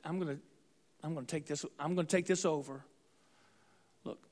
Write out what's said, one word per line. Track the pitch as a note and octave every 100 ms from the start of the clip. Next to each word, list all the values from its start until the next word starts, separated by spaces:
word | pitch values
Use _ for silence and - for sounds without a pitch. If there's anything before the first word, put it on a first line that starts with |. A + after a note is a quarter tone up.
I'm | D#3 F3+
gonna, | F3 C#3 - - _ _ _ _
I'm | D3+
gonna | D#3+ -
take | D#3+ C#3+
this, | D3 C3 -
I'm | D3
gonna | F3+ D#3+
take | F#3 F3
this | F#3
over." | F3+ D#3 C#3 C3+ - _ _ _ _ - - - _ - _ _
Look, | - - -